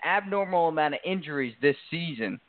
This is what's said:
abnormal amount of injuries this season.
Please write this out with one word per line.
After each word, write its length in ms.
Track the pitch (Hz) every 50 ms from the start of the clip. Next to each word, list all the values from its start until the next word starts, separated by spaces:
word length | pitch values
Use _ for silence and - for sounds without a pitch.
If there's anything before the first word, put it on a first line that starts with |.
| -
abnormal 640 | 160 185 208 202 196 196 202 196 185 185 175 170 165
amount 240 | 160 156 151 147
of 80 | 143 -
injuries 520 | - 180 185 190 151 151 147 143 131 120 110 -
this 140 | 135 147 170 - - -
season. 480 | 165 165 170 170 143 113 113 95 101 - -